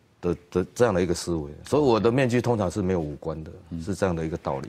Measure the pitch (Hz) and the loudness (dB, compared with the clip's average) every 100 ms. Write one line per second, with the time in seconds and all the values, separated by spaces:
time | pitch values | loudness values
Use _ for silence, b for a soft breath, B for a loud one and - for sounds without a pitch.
0 | _ _ 87 82 - 90 92 - 120 90 | _ _ -4 -4 -2 -2 -2 2 2 4
1 | 90 85 - 82 73 76 - 139 139 110 | 0 -2 -2 -4 -6 -12 -2 2 4 4
2 | 113 127 127 120 120 110 90 107 92 90 | 4 2 2 2 2 0 0 0 0 0
3 | 76 71 82 78 82 78 - 82 85 90 | -2 -6 -8 -8 -10 -16 -12 -8 -6 0
4 | 95 82 80 82 - 69 | 0 0 -4 -4 -4 -6